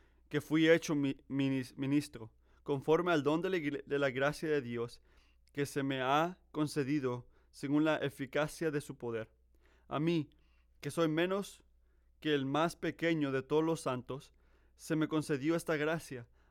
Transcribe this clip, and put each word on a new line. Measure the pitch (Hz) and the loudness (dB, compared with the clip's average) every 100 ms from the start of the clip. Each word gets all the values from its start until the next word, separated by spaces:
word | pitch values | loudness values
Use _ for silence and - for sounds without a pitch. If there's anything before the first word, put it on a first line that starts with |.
| _ _ - | _ _ -6
que | 147 | -6
fui | - 156 160 | 0 4 6
hecho | 165 - 151 | 6 4 0
mi-, | 139 139 - | 0 -4 -6
minis-, | 135 135 135 123 - | -2 0 0 -4 -6
ministro, | 135 147 147 120 113 _ _ _ | 0 0 -2 -10 -16 _ _ _
conforme | - 143 135 160 175 | -4 -4 2 2 4
al | 165 | 2
don | 139 156 | 2 0
de | 190 | 0
la | 185 | -2
igle-, | 147 143 - | -2 -6 -4
de | 143 | 0
la | 139 | 0
gracia | 127 139 151 160 | 0 -2 -2 -2
de | 147 | -2
Dios | 120 120 120 - _ _ _ _ _ | -2 -4 -6 -8 _ _ _ _ _
que | - 143 | -6 -4
se | 147 | -2
me | 135 135 | -2 0
ha | 127 147 170 185 _ | 2 2 2 -2 _
concedido | - 302 - 131 147 127 123 120 _ _ | -2 -2 0 0 0 0 -4 -8 _ _
según | - 139 147 156 | -10 0 2 4
la | 151 | 2
eficacia | 143 - 131 143 151 - 165 | -2 -6 -4 -2 -2 -2 -2
de | 147 | -2
su | - 135 | -6 -10
poder. | 120 113 110 _ _ _ _ _ - | -6 -6 -8 _ _ _ _ _ -8
A | 139 | -2
mí, | 160 170 147 _ _ _ _ _ | 0 0 -2 _ _ _ _ _
que | 147 | -8
soy | 156 165 | 0 0
menos | 156 214 285 190 - _ _ _ _ _ _ | 2 0 0 -4 -12 _ _ _ _ _ _
que | 151 147 | 0 0
el | 135 | 2
más | 143 165 - | 0 0 0
pequeño | 170 - 165 165 143 | -6 -2 0 0 0
de | 135 | 0
todos | 131 151 | 0 2
los | 160 160 | 2 0
santos, | - 127 120 131 - _ _ _ _ _ | -2 -6 -6 -12 -12 _ _ _ _ _
se | - 156 | -4 0
me | 151 | 0
concedió | 156 143 143 143 165 | 0 0 -2 0 -2
esta | - 156 | 0 -2
gracia, | 151 165 - 127 117 _ _ | 0 -2 -6 -14 -14 _ _